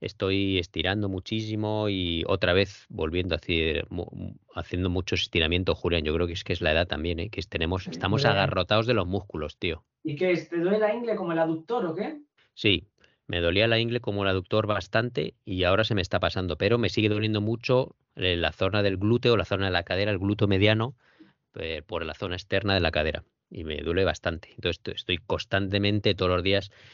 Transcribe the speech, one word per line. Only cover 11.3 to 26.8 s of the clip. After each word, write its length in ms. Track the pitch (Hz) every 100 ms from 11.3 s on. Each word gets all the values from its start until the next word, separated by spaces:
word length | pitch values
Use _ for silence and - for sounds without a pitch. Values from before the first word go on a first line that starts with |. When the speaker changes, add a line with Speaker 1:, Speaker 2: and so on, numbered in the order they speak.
Speaker 3:
el 60 | 165
aductor 460 | 160 160 - 233 180
o 100 | 165
qué? 240 | 254 302 - _ _ -
Speaker 1:
Sí, 320 | 110 85 - _ _ _ -
me 120 | 90
dolía 280 | 85 95 113
la 120 | 113
ingle 220 | 117 120
como 220 | 107 101
el 60 | 98
aductor 360 | 95 92 107 104
bastante 680 | 101 - 113 123 123 - - -
y 180 | 92
ahora 200 | 87 98
se 100 | 107 104
me 60 |
está 180 | 85 90
pasando, 380 | 85 95 92 78
pero 200 | 98 120
me 100 | 101
sigue 200 | 113 107
doliendo 320 | 107 110 107
mucho, 540 | 107 117 120 127 - - _ -
eh, 200 | 92 87
la 160 | 80
zona 300 | - 95 104
del 160 | 101 95
glúteo, 400 | 104 120 123 110
la 80 | 92
zona 200 | 95 98
de 40 |
la 120 | 90
cadera, 280 | 87 92 104
el 80 | 95
glúteo 280 | 98 107 101
mediano, 480 | 95 104 110 120 - _ - - _ _ -
eh, 280 | 82 78 -
por 180 | 85 80
la 100 | 78
zona 200 | 90 90
externa 380 | - 95 101
de 60 | 95
la 100 | 85
cadera. 320 | 76 78 73 - _ -
Y 140 | -
me 140 | 80 73
duele 260 | 80 85
bastante. 460 | 92 76 87 82 - -
Entonces, 260 | 87 85 - -
estoy 220 | - 90
constantemente 960 | - 87 - 98 98 101 101 104 107 92
todos 160 | 92
los 120 | 90
días 280 | 90 98 98 -